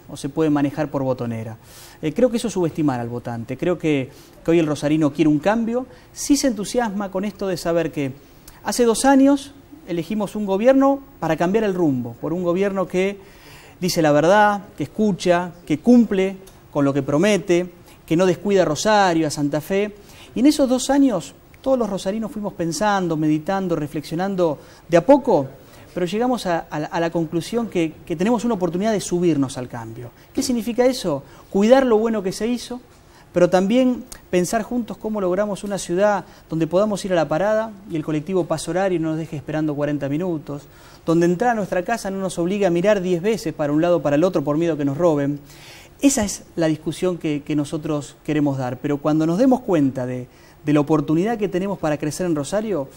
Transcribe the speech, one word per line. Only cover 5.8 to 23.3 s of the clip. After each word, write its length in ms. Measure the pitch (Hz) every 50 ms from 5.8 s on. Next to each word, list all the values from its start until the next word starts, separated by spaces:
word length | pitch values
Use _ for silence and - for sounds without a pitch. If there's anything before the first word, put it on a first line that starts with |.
| 254 - - - - - -
Sí 240 | - - - 285 269
se 80 | -
entusiasma 640 | 269 220 208 190 - - 247 240 214 190 208 202 190
con 160 | 190 185 196
esto 200 | 214 - - 202
de 120 | 190 180 -
saber 340 | - 170 170 170 160 151 -
que 200 | 156 139 131 135 - - - - - - - - - -
hace 220 | - 208 - 240
dos 180 | 233 220 - -
años 480 | 269 277 269 269 277 285 277 - - - - - - - - -
elegimos 480 | - 175 170 160 - 220 214 202 - -
un 120 | 214 214
gobierno 560 | 190 196 190 226 262 269 269 269 277 277 277 - - - -
para 180 | 165 165 160
cambiar 280 | 151 175 175 196 226 220
el 100 | 202 185
rumbo, 420 | 180 175 147 131 123 120 120 117 -
por 140 | 147 151 165
un 100 | 185 180
gobierno 460 | 175 170 185 202 202 190 196 180 -
que 300 | - 185 190 196 202 196 - - - - - - - - - - - -
dice 220 | 180 180 - 175
la 120 | 156 147 147
verdad, 500 | 147 151 170 202 214 208 208 208 196 185 - - -
que 60 | 151
escucha, 680 | - - - 214 208 180 - - 185 175 175 180 180 - - -
que 140 | - 151 139
cumple 580 | - 233 247 240 226 196 208 185 190 190 190 190 - - - - - -
con 160 | - 147 139
lo 80 | 139 139
que 80 | 143 131
promete, 640 | 143 143 151 190 214 208 185 - - 175 175 180 180 - - - - - - -
que 100 | - 165
no 80 | 170 190
descuida 380 | 185 165 175 - 208 196 185 170
a 20 |
Rosario, 600 | 156 147 - - 214 214 208 196 185 165 160 160
a 40 | 147
Santa 300 | - 151 143 143 156 151
Fe. 340 | - - 196 196 208 208 202 - - - - - - - -
Y 60 | 202
en 60 | 247
esos 200 | 302 294 - 277
dos 220 | 233 254 247 - -
años 460 | 269 285 277 262 214 165 - - - - _ _ - -
todos 180 | - 269 269 247
los 120 | 226 196
rosarinos 420 | 196 180 - 190 208 226 220 190 -
fuimos 220 | 214 208 190 -
pensando, 640 | - 170 165 151 - 214 208 202 196 185 165 165 151
meditando, 580 | 156 156